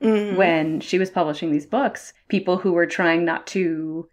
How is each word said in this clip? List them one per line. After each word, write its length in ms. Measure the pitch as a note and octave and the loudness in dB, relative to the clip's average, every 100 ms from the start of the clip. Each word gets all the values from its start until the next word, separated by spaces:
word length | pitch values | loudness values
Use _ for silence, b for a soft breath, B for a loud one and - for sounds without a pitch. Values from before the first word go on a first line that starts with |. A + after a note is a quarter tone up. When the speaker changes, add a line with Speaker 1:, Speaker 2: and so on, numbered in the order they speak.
Speaker 1:
Mm-hmm. 360 | A3 G#3+ G#3 F#3+ | 2 2 2 2
Speaker 2:
when 440 | F3+ D#3+ D#3 D#3+ | 4 2 0 -4
she 180 | - F3+ | -2 -2
was 120 | F#3+ | 0
publishing 420 | F#3 D#3 D3 E3 | 0 -2 -2 -2
these 140 | D3 D3 | -2 -2
books, 460 | A#3+ C#4+ - - _ - | -2 -2 -4 -20 _ -2
people 280 | G3 F#3 F3+ | -2 0 0
who 160 | F#3+ | 2
were 140 | E3+ E3+ | 2 0
trying 380 | - E3+ E3 E3+ | 2 2 2 0
not 200 | E3 - | -2 -4
to 600 | F#3+ F3 D#3 D#3 D#3+ E3 | -2 -2 -2 -6 -8 -12